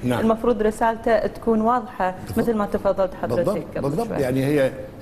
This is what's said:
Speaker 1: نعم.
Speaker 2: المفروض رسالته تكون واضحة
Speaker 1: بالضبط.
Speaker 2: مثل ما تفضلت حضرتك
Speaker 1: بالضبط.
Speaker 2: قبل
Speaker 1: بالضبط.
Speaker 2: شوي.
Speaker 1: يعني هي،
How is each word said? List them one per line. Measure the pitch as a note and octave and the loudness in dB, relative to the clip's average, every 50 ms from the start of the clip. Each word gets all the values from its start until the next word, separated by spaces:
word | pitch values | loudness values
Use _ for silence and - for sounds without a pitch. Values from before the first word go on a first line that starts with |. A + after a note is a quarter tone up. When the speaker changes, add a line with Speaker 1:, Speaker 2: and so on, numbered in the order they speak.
Speaker 1:
نعم. | - - - A3 | -2 0 0 2
Speaker 2:
المفروض | G#3+ A3+ A3 A3+ B3 A#3 A3+ G#3 | 2 2 2 2 2 0 2 2
رسالته | G#3+ A3 G#3+ - B3 A3+ A3+ A3 - A#3+ A3 G#3 - | 0 0 0 2 0 0 0 0 0 2 2 2 2
تكون | G3+ - - - A#3 A3+ A3 | 0 -4 -2 0 0 2 2
واضحة | A3 A3+ B3 B3 G#3+ - - - F#3 F#3 F#3 - - | 2 2 2 0 -2 -4 -4 -2 -2 -2 -2 -6 -8
Speaker 1:
بالضبط. | - - A3+ | -4 -2 0
Speaker 2:
مثل | - A#3+ A3+ | 0 2 0
ما | G#3+ G#3 | 0 0
تفضلت | G3+ - G3 - G3 F#3+ G3 F#3+ F#3 - - | -2 -2 0 0 0 2 2 0 -2 -2 -4
حضرتك | - - A#2+ - E3+ | -4 -2 0 0 2
Speaker 1:
بالضبط. | F3+ G#3 D#3+ - - - | 0 0 -2 -4 -6 -6
Speaker 2:
قبل | C#3+ | -4
Speaker 1:
بالضبط. | B2+ C#3+ D3 G3 A#3 - | -2 -2 -2 -2 -2 -2
Speaker 2:
شوي. | - | -2
Speaker 1:
يعني | - C3+ B2+ C3 C3 C3 | -2 0 0 0 0 2
هي، | C#3 D3+ C#3+ C3+ B2+ - - - - - - | 2 4 4 2 2 0 -4 -12 -12 -10 -4